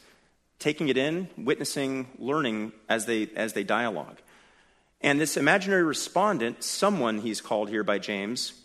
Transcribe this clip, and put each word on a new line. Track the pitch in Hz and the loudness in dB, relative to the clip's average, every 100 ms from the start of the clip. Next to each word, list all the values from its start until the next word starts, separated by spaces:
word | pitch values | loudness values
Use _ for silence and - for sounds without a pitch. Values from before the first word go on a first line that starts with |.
| - _ _ _ _ - | -20 _ _ _ _ -4
taking | 151 147 151 | -2 0 2
it | 127 | 2
in, | 143 170 180 - | 0 -2 -6 -4
witnessing, | 117 - 139 147 135 135 127 - | -2 -2 -2 -4 -4 -4 -8 -8
learning | 123 151 127 107 110 - - | -2 0 0 -2 -4 -8 -2
as | 113 110 | -2 0
they, | 110 107 - | -2 -2 -2
as | 110 | -2
they | 104 | -2
dialogue. | 101 107 120 85 64 - - - _ _ _ _ _ _ | 0 0 0 -4 -10 -16 -20 -20 _ _ _ _ _ _
And | 143 143 | 2 2
this | 156 - | 2 2
imaginary | 143 196 190 190 | 4 4 4 2
respondent, | 160 131 - 170 208 160 113 107 | 2 0 -2 2 2 2 -2 -4
someone | - - 196 190 117 107 | -6 2 2 4 2 0
he's | 113 104 | -2 -4
called | - 107 104 | -2 -2 0
here | 110 | 0
by | 104 101 | 0 0
James, | 104 101 101 127 - - | -2 -4 -4 -6 -8 -10